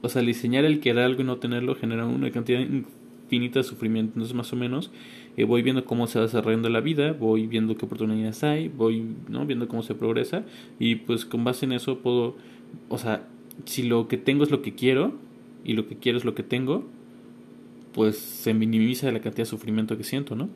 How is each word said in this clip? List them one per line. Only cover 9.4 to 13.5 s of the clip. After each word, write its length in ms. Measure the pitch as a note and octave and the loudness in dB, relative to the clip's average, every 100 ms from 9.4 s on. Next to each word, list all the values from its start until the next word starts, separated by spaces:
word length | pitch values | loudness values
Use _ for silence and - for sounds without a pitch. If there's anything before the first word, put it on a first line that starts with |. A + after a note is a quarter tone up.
| C#3+ | -2
viendo 220 | A#2+ A#2 | -2 -2
cómo 160 | A#2 | -4
se 120 | A2+ G#2+ | -6 -2
progresa 500 | A2+ A2+ A#2+ F3+ A3 - - - | 0 0 0 -4 -6 -16 -20 0
y, 160 | A#2 A2 | 0 0
pues, 300 | - A#2 - | 0 -2 -2
con 180 | A#2+ | -2
base 220 | A#2+ B2 C3+ | 0 0 -2
en 80 | |
eso 260 | B2 B2+ B2+ | -2 -2 -2
puedo, 380 | B2 B2 A#2+ - - - - - - | 2 2 0 -4 -20 -20 -20 -20 -8
o 100 | A#2 | -6
sea, 300 | A2+ G#2 - - - | -2 -4 -6 -20 -20